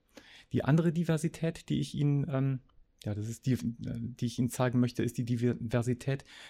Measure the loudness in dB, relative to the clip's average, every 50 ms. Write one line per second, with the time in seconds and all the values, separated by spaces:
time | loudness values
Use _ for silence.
0 | _ _ -20 -20 -20 -20 -20 -20 -10 _ -2 0 2 4 4 6 6 4 2 2
1 | 2 0 0 0 0 -2 -4 -2 -4 -4 -4 -4 -4 -2 -2 -2 -2 -2 -2 0
2 | 2 2 2 2 0 0 0 0 0 0 0 -2 -6 _ _ -20 -20 _ _ -10
3 | -6 -6 -4 -4 -4 -6 -6 -4 0 0 0 2 0 -4 -6 -6 -6 -8 -6 -6
4 | -6 -8 -6 -4 -4 -4 0 0 -2 0 0 0 0 2 4 4 2 2 2 0
5 | -2 -2 -2 -2 -2 -2 0 0 2 0 0 0 -2 -2 0 0 2 0 -2 -2
6 | -2 -4 -4 -4 -4 -10 -20 -20 -20 -10